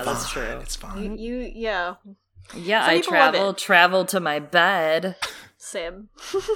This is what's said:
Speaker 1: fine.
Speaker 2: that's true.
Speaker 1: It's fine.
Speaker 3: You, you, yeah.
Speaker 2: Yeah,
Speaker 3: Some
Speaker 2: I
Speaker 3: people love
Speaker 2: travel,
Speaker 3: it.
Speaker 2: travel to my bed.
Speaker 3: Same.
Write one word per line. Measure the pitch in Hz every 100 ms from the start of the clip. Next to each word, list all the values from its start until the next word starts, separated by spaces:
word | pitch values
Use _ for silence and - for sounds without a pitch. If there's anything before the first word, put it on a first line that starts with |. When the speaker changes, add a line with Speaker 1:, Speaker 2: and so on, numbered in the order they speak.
Speaker 1:
fine. | 123
Speaker 2:
that's | 120 -
true. | 139 113 123
Speaker 1:
It's | - -
fine. | - 196 202 214
Speaker 3:
You, | 226 247
you, | 240
yeah. | 226 220 190 175 180 196 196 _ - -
Speaker 2:
Yeah, | - 175 214 170
Speaker 3:
Some |
Speaker 2:
I | -
Speaker 3:
people | 170
love | 170 160
Speaker 2:
travel, | 165 196
Speaker 3:
it. | 190
Speaker 2:
travel | - 180 175 185 180
to | 196
my | 165 147
bed. | 147 175 180 190 160 160 185 175 - - - _
Speaker 3:
Same. | - 202 170 185 214 - - 381 403